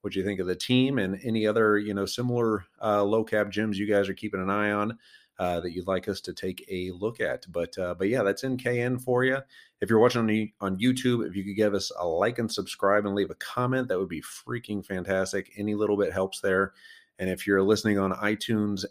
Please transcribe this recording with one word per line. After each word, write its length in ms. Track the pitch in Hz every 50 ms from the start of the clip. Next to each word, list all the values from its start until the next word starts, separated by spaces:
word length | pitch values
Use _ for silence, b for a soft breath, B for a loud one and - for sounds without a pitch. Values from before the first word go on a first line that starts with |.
what 140 | - 104 95
you 80 | 95 90
think 160 | 101 101 92
of 80 | 92
the 80 | 90 90
team, 420 | - - - 127 127 131 135 139
and 220 | 127 98 92 98 95 -
any 220 | 120 110 113 107
other, 320 | 107 107 113 110 107 104
you 160 | 104 104 107 101
know, 120 | 101 98
similar, 600 | 95 - - 120 123 120 120 117 113 110 101 92 _ _ _
uh, 220 | - 110 104 104 101
low 200 | 101 110 113 110
cap 260 | 110 - 107 104 101
gems 280 | 95 104 110 110 101
you 80 | 95 104
guys 240 | 104 104 101 101 95
are 40 | 92
keeping 280 | - - 107 98 95
an 80 | 92 95
eye 220 | 98 104 104 104
on, 260 | 104 104 104 110 113 b b b b b b b b -
uh, 200 | 98 90 87 87
that 120 | 85 90
you'd 160 | 82 90 87
like 200 | 95 95 92 90
us 140 | - 98 -
to 120 | - - 85
take 320 | - - 95 92 - - -
a 220 | 95 92 90 92
look 280 | 90 90 98 113 120 -
at. 260 | 104 76 - - - -
But, 260 | 85 87 85 - -
uh, 180 | 101 92 90 90
but 140 | 85 95 101
yeah, 140 | 120 127 104
that's 200 | 98 98 - -
N 140 | 131 127
K 240 | 123 - 123 123 120
N 160 | 120 123 127
for 260 | 123 123 - 123 123 127
you. 140 | 131 131 139 135 B B B B B B _
If 100 | 104 95
you're 100 | 113 110
watching 200 | 113 123 123 120
on 80 | 113
the, 260 | 110 107 110 110 107 _ _
on 180 | 101 95 95
YouTube, 500 | 92 110 127 127 127 127 127 123 120 -
if 80 | - 90
you 80 | 98 95
could 120 | 101 98
give 180 | 104 110 104 98
us 180 | 98 - - -
a 80 | - 87
like 320 | 87 80 85 98 117 127
and 140 | - 117 107
subscribe 560 | - - 92 - - - - 98 101 104 101
and 80 | 101 98
leave 160 | 101 98 92
a 40 | -
comment, 520 | _ - - - 123 123 123 131 131 127
that 100 | 127 92
would 120 | 90 95 85
be 120 | - 73
freaking 640 | - - - - - 123 120 117 - - 104 101 92
fantastic. 680 | - 98 92 90 92 95 95 92 90 - 98 92 - -
Any 160 | 104 104 107 104
little 240 | 104 107 101 104
bit 160 | 101 101 80 82
helps 260 | 95 95 95 - -
there. 340 | - 101 95 95 98 95 B B B B B B B B B
And 100 | - 95
if 200 | 92 92 92 -
you're 160 | 101 101 98 95
listening 340 | 98 110 104 - 110 104
on 140 | 98 95 95
iTunes 760 | 95 - 104 104 107 - - - 113 107 104 104 101 95 98 -